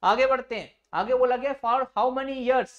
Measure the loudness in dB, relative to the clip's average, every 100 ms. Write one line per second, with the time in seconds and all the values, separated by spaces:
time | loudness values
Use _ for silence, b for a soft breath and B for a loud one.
0 | 0 2 2 0 -4 -10 -12 _ _ -4
1 | 0 2 2 0 -4 -4 -2 0 0 0
2 | 0 -2 -6 -4 0 0 0